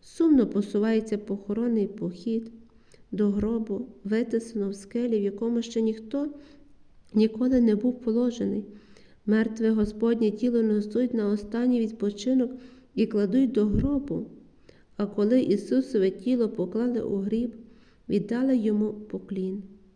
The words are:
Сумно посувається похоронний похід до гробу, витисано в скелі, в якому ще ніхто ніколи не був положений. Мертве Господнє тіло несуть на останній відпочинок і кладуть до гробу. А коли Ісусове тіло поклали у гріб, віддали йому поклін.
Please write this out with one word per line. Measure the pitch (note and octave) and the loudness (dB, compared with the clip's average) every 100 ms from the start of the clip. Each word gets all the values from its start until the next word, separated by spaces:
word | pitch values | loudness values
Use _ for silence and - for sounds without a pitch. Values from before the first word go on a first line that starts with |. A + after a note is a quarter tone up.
Сумно | - - E4 C#4+ G3+ | -20 0 6 6 4
посувається | G3+ G3+ G#3 A3 A3 A3 G#3 | 0 -2 0 2 0 0 -6
похоронний | G#3 G3+ - G#3 A#3+ A3+ F#3+ | -4 -10 -6 -4 0 0 -2
похід | - F3 F3+ - A3+ A3+ - - - _ - - | -4 -8 -6 -4 -4 -6 -18 -20 -20 _ -20 -10
до | F#3+ G#3 | 0 0
гробу, | G3+ G#3 A#3 A3 G3+ B3 - | 2 0 -2 -4 -6 -8 -12
витисано | G3+ G#3+ A#3+ A3+ A3+ G#3+ G3 | -2 -2 0 -2 -2 -4 -4
в | |
скелі, | G3 - A#3+ A#3+ A3 | -6 -8 -4 0 0
в | |
якому | G3+ G3 A3+ A#3 | 0 -2 -2 -2
ще | A#3 A3+ | -2 0
ніхто | A3+ A3 - C#4 C#4+ - - - - - - - - | 0 -2 -6 -4 -4 -8 -20 -20 -20 -20 -20 -20 -2
ніколи | G#3+ A3 A3 B3+ C4 | 2 2 2 2 4
не | A#3 G#3 | 4 4
був | B3 B3 | 0 -2
положений. | - A3 B3 A#3 G3 G3+ - - - - - - - | -2 0 0 0 -4 -4 -6 -16 -20 -20 -20 -12 0
Мертве | G#3+ A3+ A3 A3 | 2 2 0 0
Господнє | A3 G#3 - A3+ A#3 A3 | 2 0 0 0 2 2
тіло | G#3 B3 A#3 | 2 0 2
несуть | A3 G#3+ G#3 A3+ B3 | 2 2 0 0 0
на | A#3 G#3 | 0 0
останній | G#3 G#3 A3+ B3 B3 | -2 -2 -2 2 2
відпочинок | A3 - G#3 G3+ B3+ C4 B3 - - - - | 0 -2 -4 -2 0 2 2 -4 -16 -20 -12
і | - A3 | -2 0
кладуть | G#3 G3+ A#3+ C4+ | 2 2 2 2
до | G#3+ G#3 | 2 2
гробу. | G#3+ C4 C#4+ C#4 - - - - _ - - _ - | 2 2 0 -2 -6 -6 -14 -20 _ -20 -20 _ -6
А | G3+ | -4
коли | G3+ G#3 B3+ | 0 4 4
Ісусове | - G3+ - B3+ C4 A3+ F#3+ | 4 0 2 0 2 2 2
тіло | F#3 A#3+ B3+ A3 | 0 -2 0 0
поклали | G#3+ F3+ G#3+ B3 A#3+ | -2 -4 -2 -2 -2
у | - G3+ | -2 -2
гріб, | G3 A3 A#3+ - - - - _ - | -2 -2 -4 -8 -20 -20 -20 _ -2
віддали | G3+ - A#3 C4+ B3+ | -2 0 -2 2 2
йому | G#3+ G#3 G#3+ | 2 0 0
поклін. | G#3 - F#3+ - G3 F#3 G3 G3 - - | -4 -10 -12 -8 -6 -4 -6 -12 -20 -20